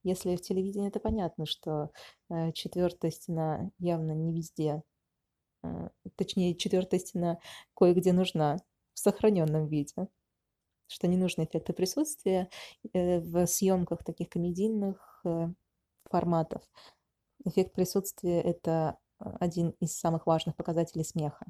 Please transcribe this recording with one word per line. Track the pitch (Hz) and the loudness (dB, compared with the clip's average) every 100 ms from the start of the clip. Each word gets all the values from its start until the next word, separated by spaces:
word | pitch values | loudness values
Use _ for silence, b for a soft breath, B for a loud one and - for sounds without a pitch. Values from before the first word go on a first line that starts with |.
Если | 185 180 185 180 | -2 -2 0 -2
в | |
телевидении, | - 190 190 202 202 | 0 -2 0 -2 -2
это | 202 | -2
понятно, | 220 220 170 - 151 | -2 -2 -2 -4 -6
что, | - - 151 147 B B B _ | -6 -2 -2 -4 B B B _
э, | 170 165 | -2 -2
четвертая | - - 180 180 - 165 | -4 -6 0 0 0 -4
стена | - - 160 156 156 190 _ | -4 -6 -2 -2 -2 -6 _
явно | 175 165 156 | -2 0 -2
не | 156 160 | -2 -2
везде, | 165 160 - 151 151 - _ _ _ _ _ _ _ | -2 -6 -2 -2 -2 -8 _ _ _ _ _ _ _
э, | 170 170 170 _ 185 - | -10 -8 -10 _ -18 -8
точнее, | 185 - 180 175 | -4 0 0 0
четвертая | 185 185 185 180 | 0 0 2 -2
стена | - 180 170 170 B B B - | -2 -2 -2 -2 B B B 4
кое-где | 180 180 180 | 6 6 4
нужна | 180 185 - 180 160 _ _ _ - | 4 2 2 0 0 _ _ _ 0
в | |
сохраненном | 202 196 220 196 156 156 151 | 0 4 4 4 2 2 0
виде, | 151 143 - 185 _ _ _ _ _ _ _ _ | -2 -2 -6 -10 _ _ _ _ _ _ _ _
что | - 175 | -2 2
не | 185 | 4
нужны | 185 - 160 | 2 0 -2
эффекты | 160 - | -2 -4
присутствия, | 170 185 - 302 - - 185 180 B B B - | -2 0 0 -2 -2 0 0 0 B B B -4
э, | 185 175 175 | 0 2 2
в | 170 170 175 | 2 0 2
съемках | - 190 185 175 165 - | 2 2 2 2 -2 -6
таких | 165 175 | -6 -4
комедийных, | 175 175 175 220 220 196 185 - - 180 | -2 -2 0 0 0 -2 -4 -14 -8 -4
э, | 165 165 180 _ _ _ _ - | -2 -2 -6 _ _ _ _ -2
форматов. | 180 170 165 156 - _ B B B _ _ _ _ - | 0 2 2 0 -6 _ B B B _ _ _ _ 0
Эффект | 196 185 | 0 0
присутствия — | - 180 202 185 - 175 170 | 0 0 0 -4 -6 0 2
это, | 170 170 - 165 160 - _ _ | 2 0 0 2 0 -4 _ _
э, | - - | -12 -2
один | 175 170 170 - | -2 0 -2 -2
из | 165 - | -6 -2
самых | 170 160 - | 0 0 2
важных | 160 - - | 2 0 -6
показателей | 170 165 160 160 160 | -2 -2 -2 -2 -4
смеха. | 170 151 - | -2 -4 -6